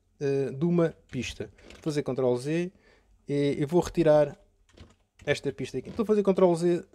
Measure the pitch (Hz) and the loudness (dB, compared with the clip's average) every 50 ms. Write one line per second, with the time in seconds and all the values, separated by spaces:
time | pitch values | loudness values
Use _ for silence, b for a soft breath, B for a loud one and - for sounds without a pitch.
0 | _ _ _ - 147 139 139 139 135 131 139 135 170 170 175 175 165 160 - - | _ _ _ -6 -4 -2 -2 -2 -2 -4 -4 -2 -2 0 2 2 2 0 -2 -6
1 | _ _ - 127 110 - - - 107 - B B B B B B - 160 147 147 | _ _ -8 -8 -6 -6 -8 -10 -12 -14 B B B B B B -8 -6 -4 -4
2 | 143 139 127 135 135 123 123 120 131 147 160 170 175 185 b b b b b b | -4 -4 -2 0 0 0 0 0 -2 -4 -4 -4 -4 -6 b b b b b b
3 | b b b _ _ - 143 143 143 143 131 - 147 139 170 175 165 - - 175 | b b b _ _ -6 -2 -2 0 0 0 -2 -2 0 0 0 0 0 0 2
4 | 165 151 151 151 147 143 - - _ _ _ _ _ _ _ - - - _ _ | 4 6 6 6 4 2 -2 -8 _ _ _ _ _ _ _ -20 -20 -20 _ _
5 | _ _ _ - - 147 139 - - 139 - - 131 - - 131 - - - - | _ _ _ -6 -4 -2 -2 -2 -2 -6 -6 -6 -8 -8 -8 -10 -10 -8 -6 -4
6 | 214 214 214 208 196 196 185 185 190 175 170 160 175 175 175 165 - - _ | -2 0 0 2 2 2 4 4 4 4 4 2 2 0 0 0 -4 -8 _